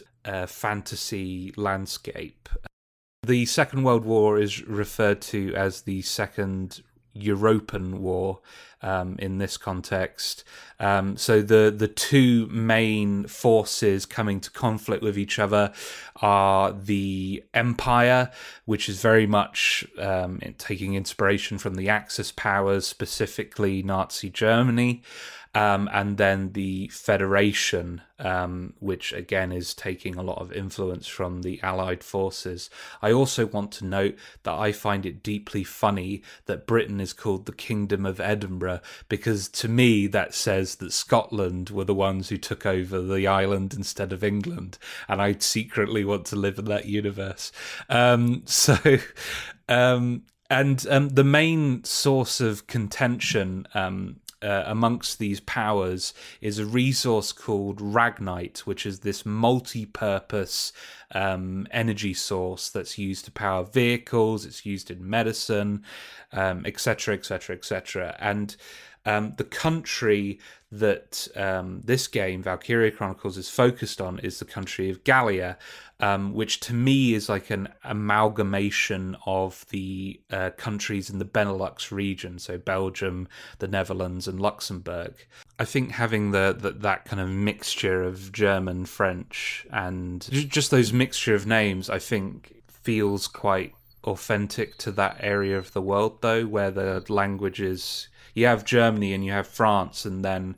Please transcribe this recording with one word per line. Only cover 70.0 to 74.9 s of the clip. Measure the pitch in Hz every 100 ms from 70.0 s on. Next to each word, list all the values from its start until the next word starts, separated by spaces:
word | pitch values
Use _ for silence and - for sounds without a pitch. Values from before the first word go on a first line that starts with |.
| 117 104 101 98 - - _
that, | 104 107 98 - - - -
um, | 98 92 92 92
this | 110 131 -
game, | - 95 92
Valkyria | 95 92 - 117 113
Chronicles, | 107 101 92 101 95
is | 92
focused | - 123 123 104 -
on | 95 90
is | - -
the | -
country | - 95 - 95